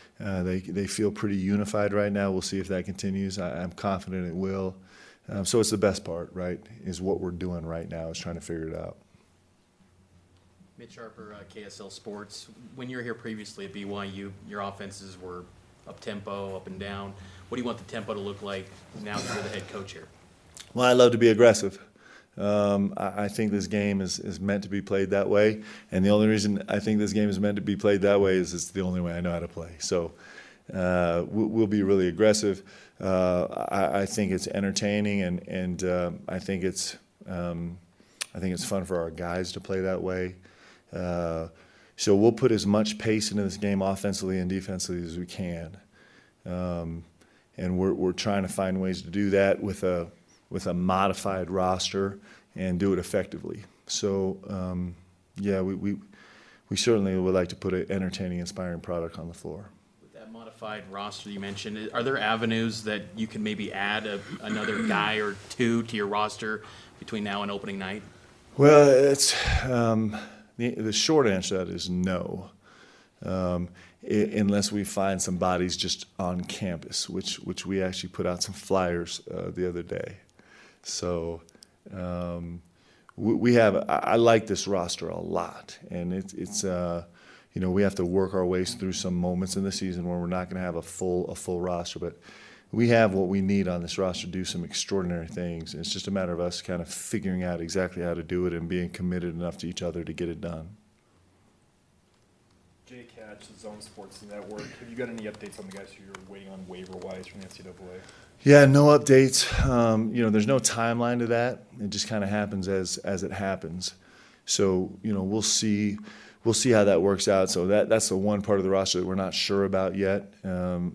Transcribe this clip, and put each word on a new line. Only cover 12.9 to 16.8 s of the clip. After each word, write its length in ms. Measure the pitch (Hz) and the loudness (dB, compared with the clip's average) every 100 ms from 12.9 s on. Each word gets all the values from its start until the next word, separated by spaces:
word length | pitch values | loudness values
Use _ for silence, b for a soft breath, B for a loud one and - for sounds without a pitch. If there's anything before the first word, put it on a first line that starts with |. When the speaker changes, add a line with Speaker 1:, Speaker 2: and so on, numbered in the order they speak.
Speaker 2:
you 80 | 127 | -8
were 40 | |
here 120 | 120 | -8
previously 500 | 113 113 107 101 - | -8 -8 -10 -10 -12
at 80 | 98 | -12
B 140 | 104 101 | -10 -8
Y 180 | 101 | -6
U, 300 | 98 95 98 98 - | -8 -8 -12 -12 -12
your 140 | 104 | -8
offenses 560 | 98 98 98 95 98 92 | -8 -8 -12 -14 -16 -16
were 260 | 92 90 87 - - - - | -14 -14 -14 -20 -20 -20 -20
up-tempo, 680 | 90 - 101 101 101 98 95 | -16 -10 -10 -8 -8 -8 -10
up 100 | 95 | -10
and 120 | |
down. 360 | 95 | -10